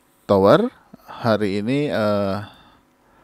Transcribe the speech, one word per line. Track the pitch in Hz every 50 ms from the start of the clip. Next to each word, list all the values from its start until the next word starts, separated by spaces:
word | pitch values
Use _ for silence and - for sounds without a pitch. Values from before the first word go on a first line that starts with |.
| _ _ _ _ _ -
Tower | 104 98 95 101 135 180 226 254 - _ _ _ - - _ -
hari | - - - 117 107 101 107 98 95 104 104
ini, | 117 135 147 147 135
eh, | 87 107 107 104 104 101 101 98 95 104 104 - - - - _ _ _ _ _ _ _ _ _ _ _